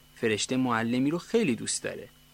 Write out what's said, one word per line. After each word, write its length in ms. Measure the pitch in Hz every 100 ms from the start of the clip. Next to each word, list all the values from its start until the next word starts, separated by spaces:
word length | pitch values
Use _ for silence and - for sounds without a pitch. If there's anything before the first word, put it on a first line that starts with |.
| -
فرشته 420 | - 117 104 - 131
معلمی 540 | 127 113 117 123 139
رو 80 | 170
خیلی 380 | - 226 196 107
دوست 260 | 107 -
داره. 260 | 104 95 - - -